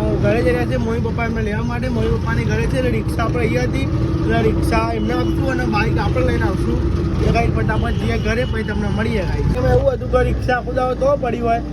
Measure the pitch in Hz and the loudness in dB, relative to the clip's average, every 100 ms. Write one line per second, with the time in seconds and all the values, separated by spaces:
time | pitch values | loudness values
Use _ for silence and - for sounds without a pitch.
0 | 214 208 202 214 247 240 226 254 226 233 | 0 2 2 2 2 0 0 0 0 -2
1 | 233 226 233 226 214 208 233 240 247 226 | -2 -2 -2 -2 -2 -2 -2 -2 -2 0
2 | 226 233 - - 208 214 - 262 247 233 | 0 0 0 0 0 0 0 0 0 0
3 | - 240 226 247 226 247 247 - - - | -2 -2 0 0 0 0 0 0 0 0
4 | - - - 226 220 - - 226 226 226 | 0 0 0 2 2 2 2 2 0 -2
5 | 214 247 330 - 269 254 - 220 - - | -2 0 0 0 0 0 0 0 0 0
6 | - - - - - - - - - - | 0 0 0 0 0 0 0 0 0 0
7 | - - - 233 - - - 214 - 220 | 0 0 2 2 2 0 0 0 0 0
8 | 214 226 214 220 254 220 208 208 208 202 | 0 0 0 0 -2 -2 -4 -2 -2 -2
9 | 226 220 - - - - 254 165 - - | 0 0 -2 0 0 0 2 4 2 -2
10 | - 170 - - - 247 226 247 254 240 | 0 0 2 0 0 -2 -2 -2 -2 0
11 | 262 285 247 233 233 233 233 | 0 0 0 -2 0 0 -2